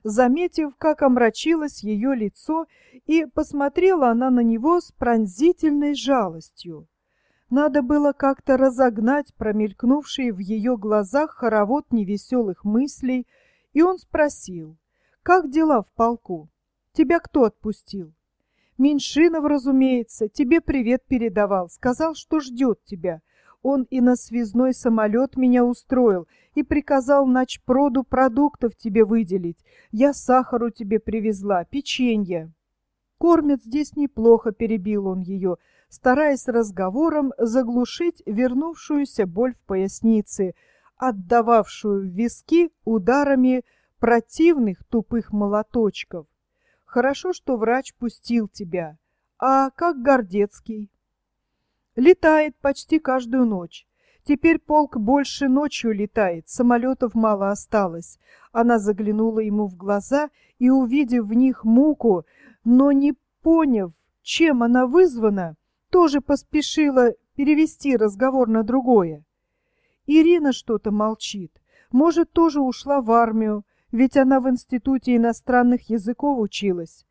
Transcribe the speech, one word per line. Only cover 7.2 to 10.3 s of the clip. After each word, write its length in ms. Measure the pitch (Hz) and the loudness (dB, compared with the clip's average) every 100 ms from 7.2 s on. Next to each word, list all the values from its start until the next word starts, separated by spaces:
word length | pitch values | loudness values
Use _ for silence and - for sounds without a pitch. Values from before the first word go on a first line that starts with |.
| _ _ _ | _ _ _
Надо 320 | 254 302 294 | 0 2 0
было 300 | 247 294 285 | 0 0 0
как-то 460 | 277 277 269 - 254 | 0 -2 -2 0 2
разогнать 760 | 269 240 262 214 220 285 285 - | 2 2 0 2 0 -2 -4 -8
промелькнувший 960 | 214 208 214 - 240 285 277 - 254 | -4 -2 -4 -2 0 0 -2 -6 -6